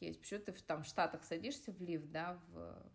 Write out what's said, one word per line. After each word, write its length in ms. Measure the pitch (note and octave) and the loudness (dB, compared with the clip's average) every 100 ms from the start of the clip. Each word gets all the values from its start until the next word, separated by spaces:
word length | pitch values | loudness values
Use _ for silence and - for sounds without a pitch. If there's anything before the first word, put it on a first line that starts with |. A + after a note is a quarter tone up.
есть. 180 | E3 E3 | -6 -4
Почему 200 | - G#3 | -2 -2
ты 100 | G3+ | -2
в, 100 | F#3 | -2
там, 200 | - D#3 | 0 2
в 40 | D3 | 2
Штатах 360 | - D#4+ D#3+ | 6 6 4
садишься 480 | - E3 G#3 C#4+ - | -2 0 0 -2 -4
в 80 | F3+ | -2
лифт, 300 | F3 D#3+ D3 | 0 0 0
да, 280 | D#3+ E3+ F3 E3+ | 0 0 -2 -6
в 360 | E3 - - - | -8 -6 -8 -12